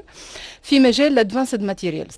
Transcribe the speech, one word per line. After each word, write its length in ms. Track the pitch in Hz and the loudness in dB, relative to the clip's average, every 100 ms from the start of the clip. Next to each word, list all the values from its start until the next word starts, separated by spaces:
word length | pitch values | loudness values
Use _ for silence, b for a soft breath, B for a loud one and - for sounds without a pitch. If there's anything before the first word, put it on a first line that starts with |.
| - B B B B B | -10 B B B B B
في 180 | - 277 | 0 4
مجال 340 | 262 233 294 | 4 4 2
الادفانسد 480 | 262 214 233 262 226 | 2 0 -2 -4 -4
ماتيريالز 540 | 202 196 180 156 - | -4 -6 -6 -8 -10